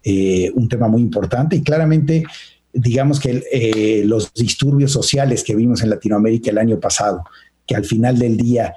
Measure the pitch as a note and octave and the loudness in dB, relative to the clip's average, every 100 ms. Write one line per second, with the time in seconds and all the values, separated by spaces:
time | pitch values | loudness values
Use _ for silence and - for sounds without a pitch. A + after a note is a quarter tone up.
0 | - G2 F#2+ F#2 F2+ B2+ A2+ A#2 A2+ A2+ | 0 0 2 0 0 0 -2 0 0 2
1 | A#2 G#2 F#2 A#2+ D#3 D#3+ C#3+ D3+ D#3+ D#3 | 0 -2 -2 -2 0 0 0 0 2 2
2 | C#3+ D#3+ D#3+ - - _ _ B2 A#2+ A#2+ | 2 0 -2 -12 -20 _ _ -2 0 2
3 | C#3 C#3+ C3 B2 - C3 A2+ G#2+ G#2+ A2 | 2 0 -2 -4 -2 -2 0 0 2 2
4 | G2+ A2+ G#2 - A#2 - C#3 C#3+ C3+ B2 | 2 0 -2 -2 -4 0 0 2 2 0
5 | - C#3 C#3 A#2 - G#2+ A#2+ G#2+ G#2+ G#2 | -2 0 0 -2 -2 0 2 2 0 -2
6 | G#2 G#2 A2 A2+ A#2 G#2 A2+ G#2+ G#2 - | 0 0 2 0 0 0 2 0 -2 -2
7 | G#2 F2+ F2 - - _ - - G2+ A2+ | -2 -4 -10 -20 -20 _ -6 -4 -2 0
8 | A#2+ B2 B2 A2 A#2 A#2+ A2 | 2 2 2 0 2 0 -2